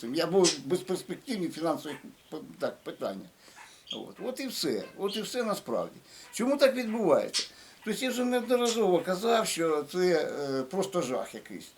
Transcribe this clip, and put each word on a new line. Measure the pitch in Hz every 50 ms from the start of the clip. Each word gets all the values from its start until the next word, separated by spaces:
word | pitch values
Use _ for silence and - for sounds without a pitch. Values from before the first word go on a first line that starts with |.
цим. | 117 117 135
Я | 165 160
був | 160 180 196 180 165 156 139 139
безперспективні | 135 180 175 - - 185 - - - 175 - - 277 233 196 170 139
фінансові | - 151 165 165 151 - - 151 139 139 - - - - _ -
п-, | 156 151 135 - 82 87
так, | 139 - -
питання. | - - 156 170 - 127 98 101 95 87 - - _ - - - - - - - - - -
От. | - - - - 196 - 190
От | 247 254 -
і | 269
все. | 247 - - 175 143 110 98 - - -
От | - 190 196 196
і | 214
все | 196 - - 247 233
насправді. | 214 196 - - 127 113 90 85 - - - - - - - - -
Чому | - - 226 269 285
так | 285 285 262 233
відбувається? | 254 240 220 214 233 208 165 135 110 104 104 - - - - - - - - - - -
Тобто | 220 202 - 254
я | 254
вже | 226 247 247
неодноразово | 247 254 247 226 240 254 240 240 233 214 233 208 185 175 160
казав, | - 180 185 185 220 233 233 220 202
що | 170 - 160 165 165 156 147 135 -
це, | - 180 180 180 170 156 - - 117 135
е, | 143 139 135 135
просто | 127 - 180 196 185 - - 180
жах | 139 120 127 104 - - -
якийсь. | 110 - - 98 82 - - -